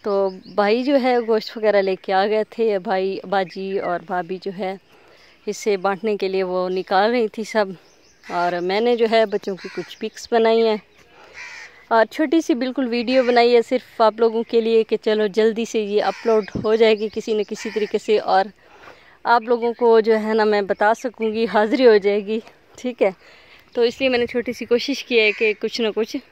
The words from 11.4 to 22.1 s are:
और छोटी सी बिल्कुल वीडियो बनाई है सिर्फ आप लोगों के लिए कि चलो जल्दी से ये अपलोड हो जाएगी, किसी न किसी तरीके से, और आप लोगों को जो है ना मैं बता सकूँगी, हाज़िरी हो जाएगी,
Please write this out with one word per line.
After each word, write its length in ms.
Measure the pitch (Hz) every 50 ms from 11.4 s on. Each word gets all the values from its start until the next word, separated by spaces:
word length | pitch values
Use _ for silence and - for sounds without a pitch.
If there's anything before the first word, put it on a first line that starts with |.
| - - - - - - - - - _
और 120 | 226 226 220
छोटी 360 | - - - 311 254 330 330
सी 120 | 311 - 320
बिल्कुल 320 | 240 262 262 247 - 262 233
वीडियो 360 | 233 240 226 220 254 262 247
बनाई 280 | 240 247 240 240 240
है 100 | 240 233
सिर्फ 400 | 226 - 262 247 - - - -
आप 180 | 226 220 208 220
लोगों 220 | 233 226 220 226
के 180 | 233 - - 233
लिए 220 | 220 226 226 226
कि 140 | 220 - 220
चलो 320 | 208 - 220 214 214 214 208
जल्दी 380 | 180 226 214 226 220 220 233
से 160 | - - 226
ये 180 | 214 202 208 208
अपलोड 500 | - 196 202 - - 226 226 220 202 - - - -
हो 120 | 214 220
जाएगी, 320 | 220 226 220 220 202 220 208
किसी 260 | - 220 - - 220
न 100 | 214 202
किसी 260 | - 220 - - 226
तरीके 280 | 202 214 208 - - 208
से, 200 | - - 214 208
और 320 | - - 190 190 196 214 - _ _ _ - - - - - - _ - _ _ _
आप 180 | - 233 240
लोगों 300 | 220 233 240 233 226 240
को 280 | 226 - 240 233 226 226
जो 160 | 214 226 220
है 180 | 220 214 214 220
ना 100 | 220 214
मैं 220 | 214 214 208 202
बता 260 | 190 202 - 208 208 226
सकूँगी, 500 | - - 247 - - 226 220 214 226 226
हाज़िरी 380 | 208 185 220 214 214 233 254 262
हो 120 | 240 214 208
जाएगी, 440 | 185 202